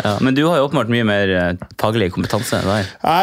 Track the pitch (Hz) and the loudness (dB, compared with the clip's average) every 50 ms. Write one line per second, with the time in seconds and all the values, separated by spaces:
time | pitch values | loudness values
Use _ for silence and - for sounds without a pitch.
0 | - 104 104 101 - 131 131 135 147 165 - 143 135 147 160 143 117 110 117 120 | -2 -2 0 0 0 0 2 2 2 2 2 2 0 0 0 -2 0 0 0 0
1 | 117 107 104 101 101 95 92 90 90 87 85 87 - - - - - 107 110 117 | 2 2 2 2 2 2 2 2 0 0 -2 -4 -8 -14 -8 -4 -2 0 0 0
2 | 101 87 - - 92 92 - 104 110 - - 95 - 92 101 107 95 92 - - | 0 -2 -2 -4 -4 -2 -2 -2 -2 -2 -2 -2 0 0 0 0 -2 -4 -8 -6
3 | - - 160 175 | -2 0 2 2